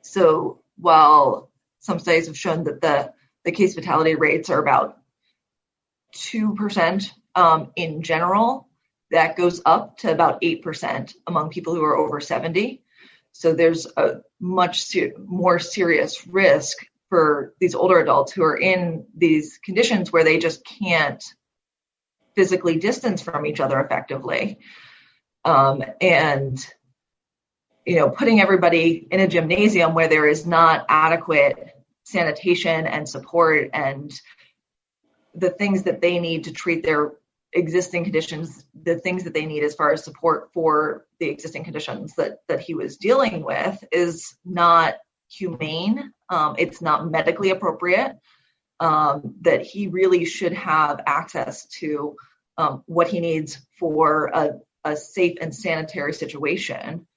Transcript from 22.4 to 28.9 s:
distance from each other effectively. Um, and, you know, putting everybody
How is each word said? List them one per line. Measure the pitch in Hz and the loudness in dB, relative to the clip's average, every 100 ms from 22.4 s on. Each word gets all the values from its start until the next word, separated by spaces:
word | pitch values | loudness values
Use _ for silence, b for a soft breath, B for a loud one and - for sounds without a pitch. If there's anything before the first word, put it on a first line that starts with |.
| 185 185 175 160 | 2 2 0 0
distance | 208 254 240 175 | -2 -2 -4 -4
from | - 147 151 | -6 -6 -6
each | 151 | -4
other | 135 135 | -2 -2
effectively. | 135 - - 135 - - 208 - B B B B B B _ _ | -2 -4 -4 -10 -6 -4 -6 -10 B B B B B B _ _
Um, | - 143 135 135 110 - | 2 4 4 0 -8 -2
and, | 180 156 151 143 139 127 - _ _ _ _ _ _ _ _ _ _ _ | 2 4 2 0 -4 -8 -12 _ _ _ _ _ _ _ _ _ _ _
you | - 170 | -2 2
know, | 139 | 2
putting | - 233 220 | 2 4 6
everybody | 196 190 175 170 165 | 6 4 4 4 2